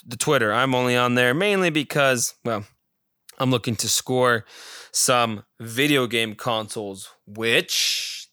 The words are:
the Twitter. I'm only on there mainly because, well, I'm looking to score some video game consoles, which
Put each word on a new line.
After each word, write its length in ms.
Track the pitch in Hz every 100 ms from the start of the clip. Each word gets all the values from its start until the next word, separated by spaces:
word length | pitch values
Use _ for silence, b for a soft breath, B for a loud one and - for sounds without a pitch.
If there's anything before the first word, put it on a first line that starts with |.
| -
the 120 | 135
Twitter. 360 | 147 135 107
I'm 220 | 113 135 127
only 200 | 123 123
on 200 | 123 123
there 180 | 123
mainly 380 | 143 208 196 180
because, 640 | 156 131 151 135 127 - - 120
well, 180 | 107 104 _ _ _ _ _ - -
I'm 100 | 131
looking 260 | 123 127 110
to 120 | 117
score 560 | - - 127 123 117 B B B B B
some 540 | - - 123 117 104 - -
video 460 | 113 113 147 143 120
game 300 | 113 113 101
consoles, 720 | 127 113 107 113 101 95 - - -
which 1040 | 104 113 139 185 - - - - - -